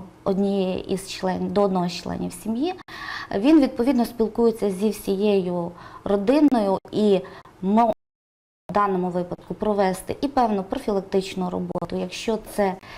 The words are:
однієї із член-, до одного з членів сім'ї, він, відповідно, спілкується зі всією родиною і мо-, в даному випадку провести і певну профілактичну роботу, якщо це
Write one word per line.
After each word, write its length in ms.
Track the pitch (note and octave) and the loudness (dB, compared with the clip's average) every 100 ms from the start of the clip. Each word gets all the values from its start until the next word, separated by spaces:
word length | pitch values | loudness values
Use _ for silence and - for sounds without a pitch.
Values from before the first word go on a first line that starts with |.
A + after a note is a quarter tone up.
| F#3 - | -10 -8
однієї 680 | G3+ F#3+ G3 G3 F#3 F#3 - | -2 0 0 0 0 -2 -4
із 160 | F#3 - | -6 -6
член-, 400 | - F#3 F3+ F#3 | -6 -4 -2 -2
до 120 | F#3+ | 2
одного 280 | G3+ F#3 F3 | 2 2 -2
з 20 | |
членів 420 | F3 F3+ F3 F3 | -4 -8 -6 -6
сім'ї, 420 | - G#3+ A#3 E4 F#4 - - - - - G3+ | -8 -6 -4 -4 -6 -12 -14 -10 -10 -6 0
він, 260 | B3+ D#4+ | 6 6
відповідно, 440 | C4 - A#3+ B3 A3+ | 6 2 2 2 2
спілкується 640 | - A3 - A#3 A3 G3+ | 0 0 2 2 2 -2
зі 180 | F#3 G#3+ | 0 -2
всією 800 | G3 - G3 G#3 G3 F3+ F3 E3+ F3 - - | -2 -4 0 2 2 2 -2 -4 -8 -20 -8
родиною 760 | - G3+ G3+ D4 D4 B3 G3 F#3+ - | -2 0 4 6 6 4 2 0 -2
і 300 | - G#3 F#3 - - - - | 2 4 4 0 -16 -20 -6
мо-, 320 | F#3 G#3+ A#3 - _ _ _ _ _ _ - | 0 4 4 0 _ _ _ _ _ _ -4
в 20 | |
даному 360 | G3+ G3+ F#3 F3+ | 0 2 2 0
випадку 440 | F3+ F3 E3+ - | -2 -4 -8 -10
провести 640 | F3+ G#3+ G3+ F#3+ F3+ - - | -4 -2 2 2 0 -6 -4
і 60 | C#4 | -2
певну 360 | C4 A#3 G3+ | 2 2 0
профілактичну 880 | F#3+ C4 - G3 F#3 G3 F#3+ F#3+ F3+ | -2 -6 -2 -2 0 -2 -2 -4 -4
роботу, 460 | F#3 F3 F3+ F3 F#3 | -4 -4 -6 -6 -6
якщо 440 | F#3 - - G#3+ - - | -6 -6 -4 -4 -4 0
це 200 | G3 F#3 - | 0 0 -10